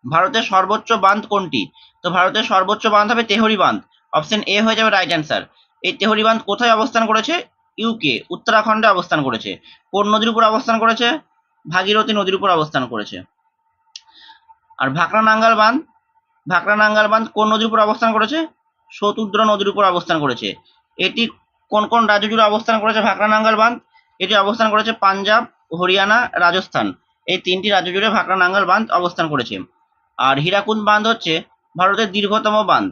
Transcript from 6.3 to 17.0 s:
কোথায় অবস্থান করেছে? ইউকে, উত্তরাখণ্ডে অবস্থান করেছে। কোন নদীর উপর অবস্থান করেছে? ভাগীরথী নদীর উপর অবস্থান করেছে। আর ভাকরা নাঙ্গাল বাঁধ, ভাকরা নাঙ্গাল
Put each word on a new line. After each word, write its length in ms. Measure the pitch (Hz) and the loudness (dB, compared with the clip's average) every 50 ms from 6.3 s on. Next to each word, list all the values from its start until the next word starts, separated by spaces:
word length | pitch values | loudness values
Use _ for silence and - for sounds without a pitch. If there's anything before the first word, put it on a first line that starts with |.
| 226 220 | 0 0
কোথায় 320 | - - 202 202 240 233 226 | -2 -6 -4 0 2 2 2
অবস্থান 320 | 214 226 269 - 233 226 | 2 0 -2 0 -2 0
করেছে? 420 | 220 220 220 220 277 330 359 - _ _ _ _ _ _ | 0 0 -2 0 -2 -4 -6 -6 _ _ _ _ _ _
ইউকে, 460 | - 214 226 226 226 - 143 120 104 - _ | -4 -4 -4 -4 -2 -2 -2 -2 -2 -6 _
উত্তরাখণ্ডে 580 | 175 170 _ - 214 220 208 220 214 214 220 | -14 -6 _ 2 2 2 2 2 0 2 2
অবস্থান 360 | 220 196 180 170 - 175 156 139 | 2 2 2 0 -2 -2 -2 -2
করেছে। 360 | 131 117 110 107 104 90 - _ - - _ _ _ | -2 -4 -4 -6 -10 -12 -12 _ -20 -20 _ _ _
কোন 240 | - 196 202 208 214 | -2 -2 0 0 0
নদীর 140 | 220 220 233 | 0 0 0
উপর 140 | 220 226 226 | 0 2 2
অবস্থান 360 | 214 220 214 262 233 226 226 | 2 2 0 -2 -2 -2 0
করেছে? 400 | 226 226 226 220 240 240 311 302 _ _ _ _ _ _ _ _ _ 147 | 0 0 0 0 -2 -2 -2 -4 _ _ _ _ _ _ _ _ _ -4
ভাগীরথী 420 | 160 185 190 196 208 220 214 - 214 | -4 -2 0 2 0 0 0 0 -2
নদীর 220 | 208 196 190 190 | -2 -2 -2 -2
উপর 140 | 185 190 196 | 0 0 0
অবস্থান 380 | 180 160 151 151 - 139 127 | 2 0 0 -2 -4 -6 -6
করেছে। 360 | 117 117 107 104 - 104 90 - _ _ _ _ _ _ _ _ _ _ _ _ _ _ - _ 906 _ - - - - _ _ _ - _ _ _ _ | -4 -8 -10 -10 -10 -12 -16 -18 _ _ _ _ _ _ _ _ _ _ _ _ _ _ -20 _ _ _ -20 -20 -20 -20 _ _ _ -20 _ _ _ _
আর 120 | - 127 135 | -4 -4 -4
ভাকরা 320 | 135 170 170 160 185 220 | -2 -2 -2 0 0 2
নাঙ্গাল 340 | 220 220 220 220 220 226 226 | 2 4 2 4 4 2 4
বাঁধ, 200 | 214 220 220 247 311 330 _ _ _ _ _ _ _ _ _ _ _ _ 147 | 4 4 2 2 0 -6 _ _ _ _ _ _ _ _ _ _ _ _ -2
ভাকরা 260 | 185 175 170 196 208 | -2 0 2 0 2
নাঙ্গাল 320 | 214 214 214 214 214 | 2 2 2 4 2